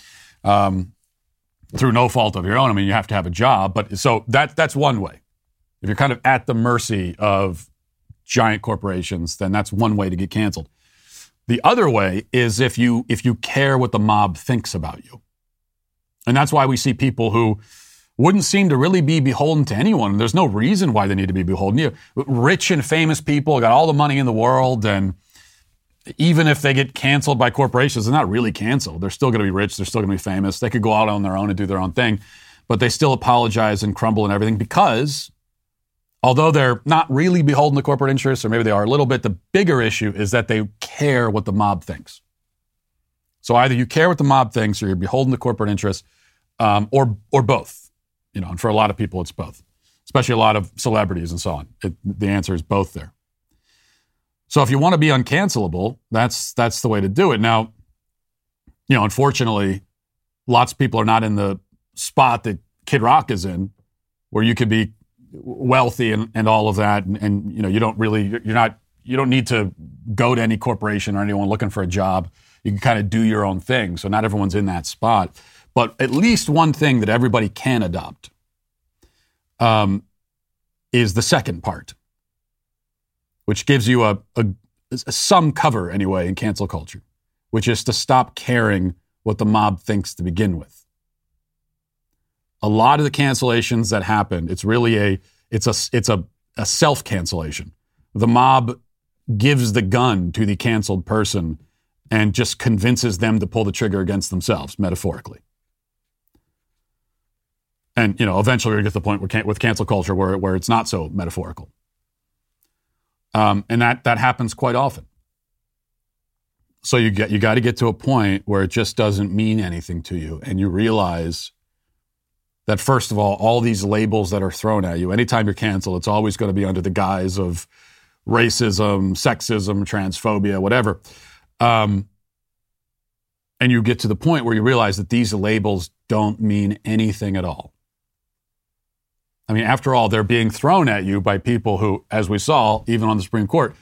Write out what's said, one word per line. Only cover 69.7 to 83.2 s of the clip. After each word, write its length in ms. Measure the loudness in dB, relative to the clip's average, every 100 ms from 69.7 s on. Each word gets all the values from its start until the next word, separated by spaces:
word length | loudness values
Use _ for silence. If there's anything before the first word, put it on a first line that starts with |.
| -8 -20 -16 -8
go 200 | 0 2
to 60 | 2
any 160 | 0 -2
corporation 600 | -4 -4 -4 -4 -4 -4
or 60 |
anyone 260 | -2 -2 -2
looking 180 | -2 -4
for 120 | -4
a 40 | -4
job. 440 | -2 0 -2 -4 _ _ _
You 60 | -6
can 100 | -2
kinda 220 | 0 0
do 180 | 0 0
your 240 | 0 2
own 160 | 0 -4
thing. 380 | -2 -2 -2 -6
So 100 | -2
not 160 | -2
everyone's 300 | 0 -2 -2
in 100 | -2 -2
that 200 | -4 -8
spot. 500 | -4 0 2 0 -10 _ _ _
But 240 | -2 -2 -2
at 120 | -2
least 400 | 2 2 2 2
one 240 | 2 2
thing 260 | 2 2 2
that 80 | 2
everybody 400 | 2 2 2 -2
can 340 | -4 -2 0
adopt, 460 | -2 -6 -10 -18 -20 _ _ _ _ _ _ _ _ _ _ _ _ -2
um, 440 | 2 2 2 -2 _ _ _ _ _ _ _ _ -2
is 220 | 0 2
the 80 | 0
second 400 | 0 0 -2 -8
part, 320 | -8 -10 -16 -20 _ _ _ _ _ _ _ _ _ _ _ _